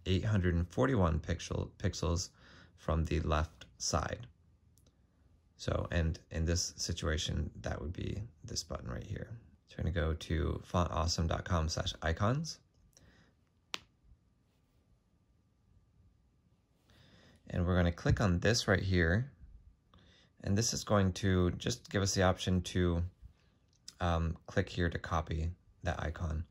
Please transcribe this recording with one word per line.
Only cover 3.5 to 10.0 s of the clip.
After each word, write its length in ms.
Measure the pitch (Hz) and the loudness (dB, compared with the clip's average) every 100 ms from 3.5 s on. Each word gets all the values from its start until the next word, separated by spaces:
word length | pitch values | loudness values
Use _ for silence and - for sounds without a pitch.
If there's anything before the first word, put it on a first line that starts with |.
| - - - | -6 -20 -10
side. 480 | - - - - 123 _ _ _ _ _ _ _ _ _ _ _ _ - | -2 -2 -2 -6 -12 _ _ _ _ _ _ _ _ _ _ _ _ -10
So, 280 | - - - | -4 -2 0
and 260 | 85 80 80 - | 2 2 0 -4
in 140 | 80 82 | -2 0
this 280 | 85 - - | 0 -2 -4
situation, 760 | - 85 82 78 - 76 78 - | -6 -2 -2 -2 -2 -2 -4 -6
that 200 | - - | -8 -6
would 100 | 69 | -6
be 320 | - - - 117 - - | -6 -4 -6 -8 -12 -10
this 180 | - | -8
button 260 | - - 62 | -6 -8 -6
right 140 | 60 | -8
here. 260 | - - - - - - - | -6 -8 -8 -14 -18 -20 -14
So 80 | - | -6
we're 60 | |
gonna 100 | 82 | -2
go 200 | 87 | 0